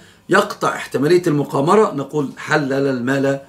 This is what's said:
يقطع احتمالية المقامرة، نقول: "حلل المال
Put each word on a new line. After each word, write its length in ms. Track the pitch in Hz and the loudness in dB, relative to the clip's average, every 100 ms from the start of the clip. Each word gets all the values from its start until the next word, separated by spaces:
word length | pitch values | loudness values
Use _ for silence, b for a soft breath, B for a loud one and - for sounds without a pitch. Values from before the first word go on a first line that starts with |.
| B B - | B B 0
يقطع 400 | 190 202 - 147 | 0 0 -2 -4
احتمالية 540 | - - 123 143 175 175 | -4 -6 -2 2 4 4
المقامرة، 680 | 147 139 139 147 208 220 | 0 -2 -2 2 4 4
نقول: 340 | 143 - 151 131 107 | 0 -6 -4 -6 -8
"حلل 360 | - 151 135 | -2 -2 0
المال 680 | 135 139 127 120 135 139 139 | 0 0 -2 -2 0 0 -2